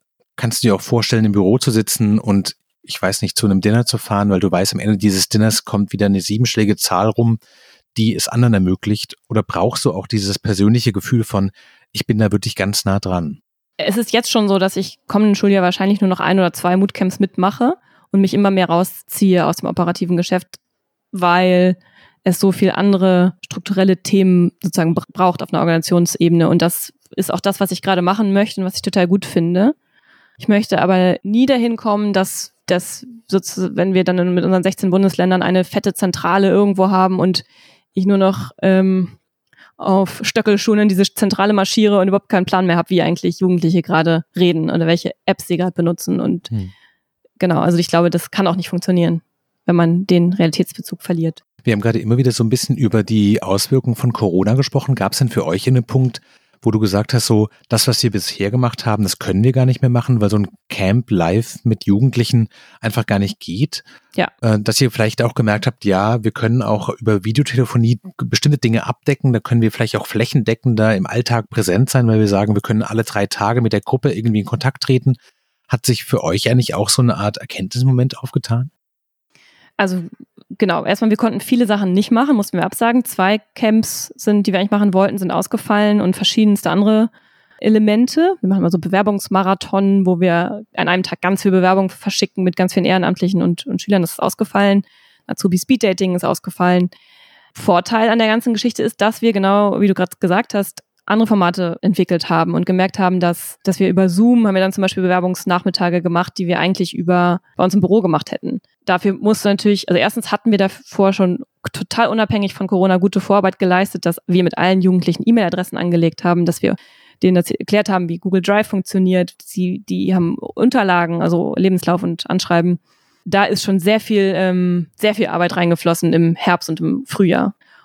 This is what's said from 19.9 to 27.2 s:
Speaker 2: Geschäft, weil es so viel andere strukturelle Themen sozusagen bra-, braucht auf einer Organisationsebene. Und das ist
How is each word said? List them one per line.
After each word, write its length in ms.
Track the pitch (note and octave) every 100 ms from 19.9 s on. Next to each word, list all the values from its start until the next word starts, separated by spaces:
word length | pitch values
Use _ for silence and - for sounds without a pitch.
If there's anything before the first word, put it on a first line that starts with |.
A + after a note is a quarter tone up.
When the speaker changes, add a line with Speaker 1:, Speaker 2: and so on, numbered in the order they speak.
| F3 F3 F3
Speaker 2:
Geschäft, 440 | F3 F3+ - - _ _ _ _ _
weil 680 | F#3+ F3 F3+ F#3 F3+ F#3 F3+ _ _ _ _
es 160 | F#3 F3
so 140 | G3
viel 180 | F3+ F#3+
andere 680 | - G3+ F#3+ F#3+ F3+ F3+ -
strukturelle 580 | - - - F#3+ F#3+ F3+
Themen 500 | - G3 F#3 F3+ F3 -
sozusagen 320 | F3+ - E3
bra-, 120 | D#3+ -
braucht 300 | - F3+ -
auf 100 | -
einer 80 | D#3+
Organisationsebene. 920 | E3 E3 - F3 E3+ - E3+ E3+ D#3+
Und 100 | F3
das 320 | E3+ - - _ _
ist 160 | -